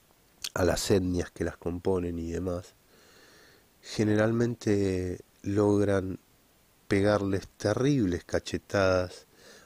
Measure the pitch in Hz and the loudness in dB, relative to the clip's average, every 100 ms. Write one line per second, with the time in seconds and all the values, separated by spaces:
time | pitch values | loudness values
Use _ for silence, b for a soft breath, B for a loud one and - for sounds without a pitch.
0 | _ _ _ _ - - 90 78 - 101 | _ _ _ _ -10 -2 0 0 2 2
1 | 92 87 85 - 87 - 87 85 95 92 | 2 -2 -4 -6 -6 -6 -6 -4 -2 -2
2 | 87 85 82 82 92 87 - _ b b | -2 -6 -6 -4 -4 -6 -8 _ b b
3 | b b b b b b b _ - - | b b b b b b b _ -8 0
4 | 107 104 110 117 120 117 113 101 98 92 | 2 2 2 2 0 -2 0 2 2 0
5 | 90 90 - _ 98 101 104 101 101 98 | -4 -8 -14 _ -4 2 4 4 2 0
6 | 92 - _ _ _ _ _ _ - 98 | -2 -8 _ _ _ _ _ _ -2 2
7 | 101 104 98 98 - - 101 107 131 143 | 4 2 0 -2 -6 -4 -2 0 2 2
8 | 98 87 - 87 - 90 - 101 95 92 | 0 -2 -2 -4 -4 -8 -4 0 2 2
9 | 90 - - B B B | 0 -8 -20 B B B